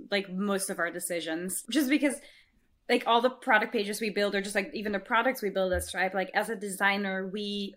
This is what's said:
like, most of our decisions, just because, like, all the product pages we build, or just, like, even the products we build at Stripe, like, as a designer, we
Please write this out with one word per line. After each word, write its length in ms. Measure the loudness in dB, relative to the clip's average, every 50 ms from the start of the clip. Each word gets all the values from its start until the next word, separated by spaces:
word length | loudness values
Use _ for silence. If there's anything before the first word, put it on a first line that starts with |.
| -4 -2
like, 180 | 0 0 0 -2
most 380 | -2 -2 0 2 2 0 0 -2
of 80 | -2 -2
our 120 | -2 -2
decisions, 760 | -2 -6 -4 -4 -2 -2 -2 -2 -4 -4 -4 -4 -6 -6 -6 -2
just 180 | 0 2 2 4
because, 280 | 2 4 2 2 0 -2 -8 -16 -20 -20 _ _ _ _ _ _ _ _ _ 0
like, 160 | 0 2 4
all 140 | 4 4 4 4
the 80 | 2
product 420 | 0 -2 2 4 4 4 4 2 0
pages 280 | -2 -2 -2 -2 -2
we 100 | -4 -2
build, 240 | 0 0 0 2 2
or 80 | 0 -2
just, 120 | 0 0
like, 160 | -2 -2 0 -4
even 180 | -6 -4 -2 -4
the 60 | -4
products 420 | -2 2 2 2 4 2 0 0
we 80 | -2 -2
build 220 | 0 0 0 2 0
at 120 | 0 -2
Stripe, 280 | -4 -2 -2 -2 0 0
like, 180 | -2 -2 0 0
as 160 | 0 0 0
a 60 | -4
designer, 680 | -6 -6 -8 -2 2 2 2 2 2 0 -2 -2 -4 -4 -4 -4
we 420 | -6 -4 -4 -4 -4 -4 -6 -6